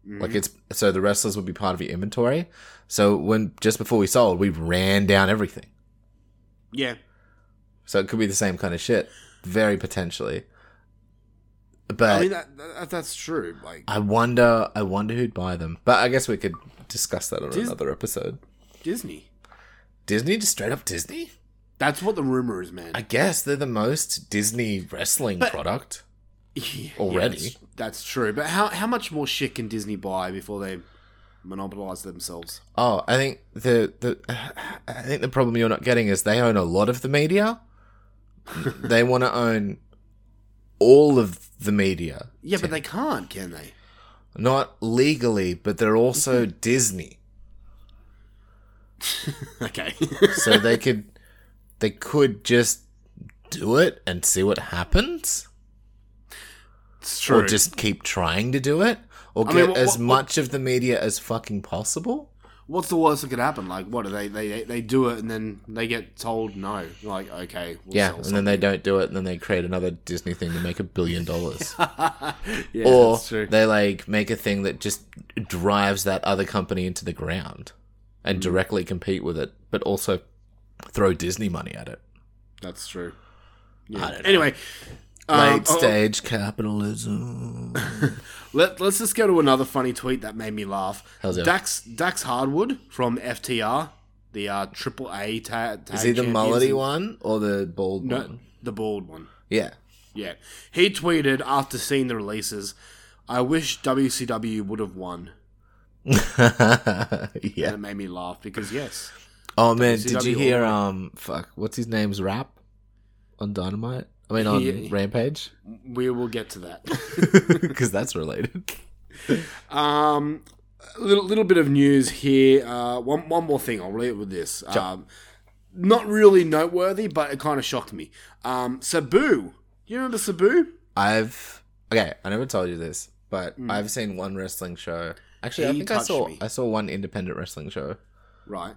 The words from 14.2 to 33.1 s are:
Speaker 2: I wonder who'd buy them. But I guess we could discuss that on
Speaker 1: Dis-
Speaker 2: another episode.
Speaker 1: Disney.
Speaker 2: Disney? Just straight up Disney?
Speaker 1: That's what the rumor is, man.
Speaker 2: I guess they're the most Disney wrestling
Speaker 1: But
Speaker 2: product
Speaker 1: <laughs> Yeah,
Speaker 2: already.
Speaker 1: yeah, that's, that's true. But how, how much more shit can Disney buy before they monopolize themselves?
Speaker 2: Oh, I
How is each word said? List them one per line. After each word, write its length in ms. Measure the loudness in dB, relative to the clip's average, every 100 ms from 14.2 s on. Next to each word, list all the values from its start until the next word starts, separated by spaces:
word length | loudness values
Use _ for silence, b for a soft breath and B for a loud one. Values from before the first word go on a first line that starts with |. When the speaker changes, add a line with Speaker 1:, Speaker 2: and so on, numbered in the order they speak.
| 4 6 6 6 2 -2
Speaker 2:
I 60 |
wonder 320 | -2 -2 -2
who'd 220 | -2 -2 -2
buy 220 | -6 -4
them. 200 | -6 -2 4
But 140 | 4
I 80 | 4
guess 200 | 0 0
we 100 | -4
could 180 | -4 -8 -18 -20 -12
discuss 420 | -8 -6 -4 -6
that 140 | -6
on 80 | -4
Speaker 1:
Dis- 160 | -4 -4
Speaker 2:
another 240 | -4 -4
episode. 480 | -4 -6 -6 -8 -10 _ _ _ -12
Speaker 1:
Disney. 480 | -6 -6 -8 -16 _ _ b b b b b _ -2
Speaker 2:
Disney? 300 | -2 0 0
Just 140 | 0
straight 200 | -2 -4
up 140 | -4 -6
Disney? 460 | -8 -8 -10 -12 -16 _ _ _ _
Speaker 1:
That's 240 | -2 0
what 120 | -4 -2
the 60 |
rumor 400 | 0 0 -2 -6
is, 100 | -10
man. 200 | -12 -8
Speaker 2:
I 80 | -8
guess 400 | -2 0 2 0
they're 140 | -2 -2
the 100 | -2
most 640 | 0 0 0 -4 -6 -4
Disney 520 | -2 -2 -2 -2 -4
wrestling 580 | -6 -6 -2 0 -2 0
Speaker 1:
But 120 | -2
Speaker 2:
product 520 | -2 -4 -4 -6 -18 _ _ _
Speaker 1:
<laughs> 240 | _ _
Yeah, 380 | -12 -10 -10 -14 -6
Speaker 2:
already. 380 | -2 0 0 -2
Speaker 1:
yeah, 60 | -8
that's, 80 | -10 -20 -12
that's 280 | -10 -10
true. 280 | -8 -2 -2
But 140 | -2 -2
how, 220 | 0 -2
how 180 | -2 -2
much 260 | -4 -4
more 140 | -6 -4
shit 300 | -4 -4 -6
can 120 | -6
Disney 280 | -6 -6 -8
buy 340 | -6 -4 -4
before 300 | -8 -10 -10
they 180 | -8 -10 -14 b b b b b
monopolize 600 | -14 -10 -10 -10 -10 -10
themselves? 580 | -12 -12 -12 -12 -14 -18 _ 0
Speaker 2:
Oh, 260 | 2 2
I 100 | 0